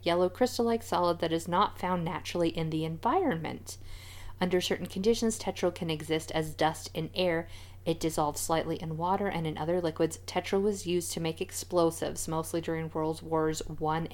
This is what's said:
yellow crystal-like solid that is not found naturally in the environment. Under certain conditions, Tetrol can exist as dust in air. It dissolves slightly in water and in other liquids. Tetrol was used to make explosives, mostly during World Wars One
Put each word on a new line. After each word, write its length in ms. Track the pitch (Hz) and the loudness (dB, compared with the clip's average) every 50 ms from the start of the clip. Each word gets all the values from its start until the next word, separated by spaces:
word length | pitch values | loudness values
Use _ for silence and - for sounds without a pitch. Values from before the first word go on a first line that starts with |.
| - | 0
yellow 260 | 170 170 175 180 180 | 2 4 4 4 4
crystal-like 540 | - - 254 240 - - 233 233 233 226 - | 4 2 2 2 4 2 2 2 2 0 0
solid 360 | - 180 175 175 175 175 175 | 0 2 2 4 4 2 2
that 140 | 175 160 165 | 2 0 0
is 140 | 165 165 | 0 0
not 320 | 175 170 185 208 - - - | 2 4 4 4 4 2 -2
found 260 | - 180 185 180 165 | -2 0 0 0 0
naturally 440 | 165 170 160 - - - 175 170 165 | -2 -2 -4 -4 -4 0 2 2 2
in 200 | - 165 160 160 | 2 0 -2 0
the 160 | 160 156 160 | 0 -2 -2
environment. 920 | 160 165 160 - 240 294 392 370 277 175 165 156 127 123 - - - - - - - - - - - - - - - - - | -2 -4 0 0 2 2 4 4 2 0 0 -2 -6 -8 -8 -10 -12 -12 -12 -12 -12 -12 -12 -12 -14 -12 -12 -10 -10 -4 -2
Under 220 | 185 180 185 180 | 2 2 4 4
certain 240 | 175 - 185 - 175 | 2 2 0 -2 -2
conditions, 520 | 170 - 190 190 226 233 - 233 226 214 | -4 -4 2 4 4 4 4 2 0 0
Tetrol 340 | - - 196 185 - - 180 | 0 -2 -4 -2 0 0 0
can 180 | 175 - 180 165 | 0 0 -2 -2
exist 420 | 160 151 156 156 156 156 - - - | -2 -2 0 0 0 0 0 0 -2
as 200 | 160 156 156 156 | -2 -2 -2 0
dust 360 | - 156 156 160 - - - - | 2 2 2 2 -2 -6 -8 -6
in 160 | 165 156 156 - | -6 -6 -2 0
air. 320 | 180 185 175 165 165 165 - - - - - - - - | 0 2 2 2 0 -2 -4 -10 -14 -14 -16 -16 -4 -2
It 140 | 175 165 165 | -2 0 0
dissolves 420 | - 160 - 175 151 147 147 - | 0 0 0 2 0 0 0 -2
slightly 340 | - - 165 160 - 160 160 | -2 0 0 0 0 0 -4
in 200 | - - 165 160 | -4 -4 -6 -4
water 300 | 156 165 180 190 202 202 | -2 0 0 2 2 0
and 200 | 196 170 170 160 | -2 -2 -2 -2
in 100 | 156 151 | -2 -2
other 240 | 156 156 160 175 180 | -2 0 2 2 2
liquids. 380 | 170 160 156 - 165 160 - - - | 2 0 2 2 0 0 0 -4 -10
Tetrol 360 | - - 180 180 - 202 196 | -4 -4 -4 0 2 2 2
was 240 | 196 214 202 196 - | 4 2 0 0 0
used 240 | 170 175 175 165 - - | 0 0 0 0 -2 -4
to 60 | 175 | -2
make 220 | 165 160 160 - | -2 -2 -2 -4
explosives, 840 | 190 - - - - - 175 175 165 165 160 - 156 135 - - - | -6 -6 -6 -8 -6 0 4 4 6 6 4 2 -2 -4 -4 -4 -4
mostly 340 | - 160 160 160 - - 170 | -2 -2 -2 -2 -2 -2 -2
during 280 | 165 165 165 160 160 156 | -2 0 -2 -2 -2 -4
World 300 | - 160 156 156 160 - | -2 -2 0 0 -2 -4
Wars 380 | 165 160 160 160 156 156 156 156 - - 156 - | -4 0 2 2 2 2 0 -2 -4 -6 -4 -2
One 280 | 156 156 156 165 165 - | 0 0 0 0 -2 -4